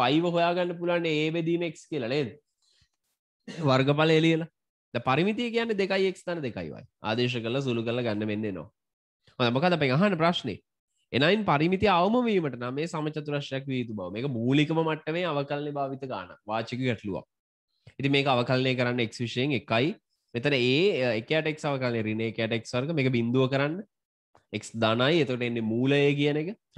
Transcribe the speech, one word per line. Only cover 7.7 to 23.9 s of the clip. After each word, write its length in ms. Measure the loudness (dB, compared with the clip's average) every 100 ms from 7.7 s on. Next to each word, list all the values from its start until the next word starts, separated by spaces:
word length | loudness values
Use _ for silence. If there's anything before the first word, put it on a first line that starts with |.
| -2 -2
කල 120 | -2 -2
ගන්න 220 | -2 -2
වෙන්නේ 220 | -2 -4 -6
නවා 880 | -12 _ _ _ _ _ _ 0 0
හොම 100 | 2 2
කද 140 | 2
පහන 320 | 2 4 2 4
ප්‍රශ්නය 360 | 2 2 -4 -8 _ _ _ _ _ 2
එනයින් 260 | 2 2 2
පරිමිති 380 | 2 2 2 4 4
අවමවීමට 580 | 4 2 2 0 0 -4 -6
නමේ 200 | -6 -6
සමචතුරශ්‍යයක් 720 | -4 -4 -6 -4 -6 -4 -6 -4
වීතු 220 | -4 -4 -6
බව 140 | -8 -6
මේ 180 | -4 -2
මූලිකම 420 | 2 4 4 2 0
මට්ට 300 | -2 -4 -4
මේ 100 | -2
අවකල්ලෙ 400 | -2 -4 -4 -6 -6
භාවිත 260 | -6 -6 -8
ගාන 160 | -8 -10 -14 -6
වාචික 300 | -4 -4 -4 -2
ගැටලුවක් 360 | -2 -4 -8 -10 _ _ _ _ _ -18 -4
ඉති 100 | 0 2
මේක 120 | 2
අවකල්ලය 400 | 2 2 2 2 0
කරන්න 240 | 0 0 -2
එක්විෂයෙන් 500 | -4 -6 -2 -2 -2
එකයි 280 | 0 0 0 -2 _ _ _ -4
මෙතන 200 | 0 2
ඒ 480 | 4 4 2 2 0 0
එකටෙක් 440 | 0 -2 -2 -4 -4
අවකල 260 | -2 -2 -2 -2
රිනේ 200 | -2 -4 -2
කැටෙක්වර්ග 520 | -2 -2 -4 -4 -2 0
මේ 140 | 2 2
බින්දුව 300 | 2 2 2 2
කරන්න 240 | -2 -4 -10